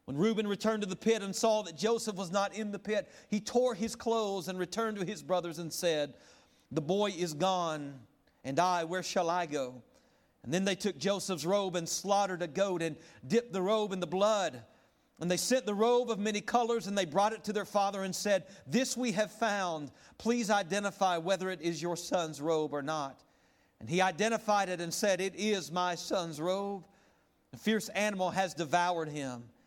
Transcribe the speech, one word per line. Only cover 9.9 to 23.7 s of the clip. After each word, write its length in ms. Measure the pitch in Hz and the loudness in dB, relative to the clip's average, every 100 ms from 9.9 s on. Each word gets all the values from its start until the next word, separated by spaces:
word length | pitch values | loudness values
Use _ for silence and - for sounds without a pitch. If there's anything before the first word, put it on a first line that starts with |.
| _ _ _ _ _ | _ _ _ _ _
And 100 | 117 | -2
then 140 | 175 196 | 0 2
they 80 | |
took 240 | 190 208 143 | 0 -2 0
Joseph's 480 | 180 196 196 165 160 | 0 0 -2 -2 2
robe 300 | 202 190 175 | 2 2 -2
and 120 | 165 | -2
slaughtered 540 | - 190 202 196 175 | -4 2 2 2 -2
a 60 | 170 | -4
goat 340 | 160 196 175 | 0 0 0
and 160 | 165 143 - - 127 | -2 -6 -14 -16 0
dipped 260 | 233 240 | 0 2
the 80 | 185 | 0
robe 320 | 185 220 208 | 2 2 0
in 60 | 190 | -2
the 80 | 165 | -2
blood. 580 | 185 208 208 170 123 110 _ _ _ _ - | 2 4 4 0 -4 -14 _ _ _ _ -4
And 80 | 170 | 0
they 60 | 175 | 0
sent 300 | - 254 208 | 2 2 2
the 100 | 202 | 2
robe 340 | 233 247 240 | 4 4 2
of 80 | 202 | 0
many 220 | 208 214 | -2 -2
colors, 480 | - 240 233 233 180 | 2 2 2 0 0
and 100 | 202 | 0
they 60 | |
brought 300 | 170 175 208 | 2 2 2
it 100 | 214 | 0
to 80 | 208 | -4
their 140 | 202 196 | -4 0
father 380 | 202 196 202 | 0 0 0
and 120 | 190 - | -4 -2
said, 320 | 208 190 - - 135 | 2 0 0 -16 0
"This 300 | 226 254 233 | 0 2 0
we 160 | 247 | 0
have 220 | 190 214 | 0 -2
found. 580 | - 226 202 180 156 139 - - - | 0 0 0 -2 -4 -8 -14 -20 -4
Please 320 | 220 240 202 | 0 2 2
identify 680 | 202 165 202 202 - 190 170 | 2 2 -2 -2 2 2 2
whether 320 | 170 185 185 | 2 0 0
it 120 | 180 | -2
is 200 | 170 156 | -2 -2
your 160 | 175 170 | -2 -4
son's 420 | - 185 160 135 | -2 -2 -2 -2
robe 340 | 156 156 151 | 0 2 0
or 80 | 147 | -2
not." 400 | 139 156 139 131 _ _ _ _ _ | -4 -4 -4 -10 _ _ _ _ _